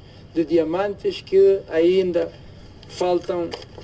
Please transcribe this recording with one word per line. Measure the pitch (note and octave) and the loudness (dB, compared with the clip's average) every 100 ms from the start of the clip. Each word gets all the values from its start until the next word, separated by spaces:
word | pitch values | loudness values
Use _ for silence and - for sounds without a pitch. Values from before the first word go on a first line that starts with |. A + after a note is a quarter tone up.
| - - - | -20 -20 -8
de | D#3+ D#3 | -4 0
diamantes | E3 D#3 F3 G3+ G3+ G3+ F3+ | 0 0 -2 -4 -4 -6 -6
que | - F#3+ G3 G3 - | 0 4 4 4 0
ainda | D#3+ E3+ F#3+ F3+ E3+ E3 - - - - - - | 0 2 2 0 0 -4 -8 -20 -20 -20 -20 -16
faltam, | - F3+ F3 E3+ F3+ E3+ - - - | -4 -2 -2 -2 -6 -6 -10 -16 -20